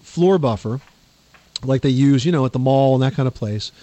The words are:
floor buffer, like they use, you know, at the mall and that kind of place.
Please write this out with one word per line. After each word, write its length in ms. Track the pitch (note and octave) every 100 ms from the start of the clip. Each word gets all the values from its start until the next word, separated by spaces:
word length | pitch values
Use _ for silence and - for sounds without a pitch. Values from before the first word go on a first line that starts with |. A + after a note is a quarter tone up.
floor 340 | - - F3 F#3+
buffer, 420 | C#3 G#2+ G#2+ B2 - _ _ _ _ _ _ -
like 160 | B2 C3+
they 60 | C#3+
use, 360 | B2+ C#3 C#3 C#3
you 60 |
know, 120 | E3+
at 80 | C3
the 60 | B2+
mall 360 | C3 C3+ C3+
and 80 | C3
that 120 | C3
kind 120 | B2+ C3
of 80 |
place. 380 | - A2 G#2+ - -